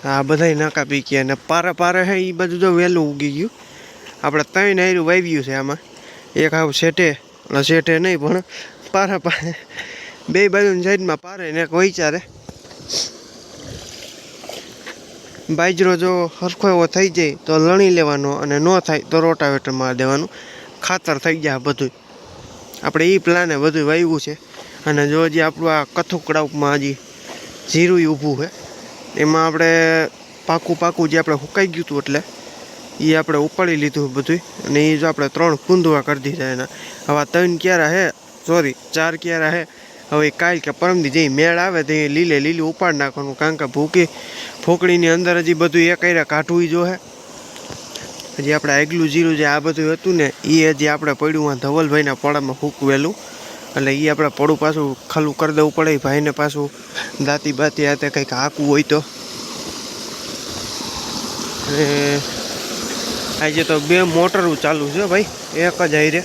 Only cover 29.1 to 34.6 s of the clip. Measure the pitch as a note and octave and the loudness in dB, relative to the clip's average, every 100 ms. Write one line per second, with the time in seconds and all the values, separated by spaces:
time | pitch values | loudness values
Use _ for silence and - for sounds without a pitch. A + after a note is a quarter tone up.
29.1 | - D3+ D#3+ D#3+ D#3+ E3 E3 D#3+ D#3+ D#3+ | 0 2 4 2 2 4 4 4 2 0
30.1 | - - - - E3 - E3 F3 E3+ D#3+ | -6 -20 -12 -2 -2 0 0 0 0 2
31.1 | D#3+ D#3+ C#3+ D3 G3+ F#3+ D#3+ E3+ C#3+ C#3 | 2 2 -2 -2 0 0 -2 -4 -4 -2
32.1 | C#3+ - - - - - - - - D#3 | -4 -4 -18 -20 -20 -20 -20 -20 -2 2
33.1 | D#3 D#3 D3 D3+ - F#3 D#3 D3 D3 C#3+ | 2 2 0 0 0 0 2 0 -2 -4
34.1 | C3 C3 E3+ - - | -4 -2 -4 -4 -12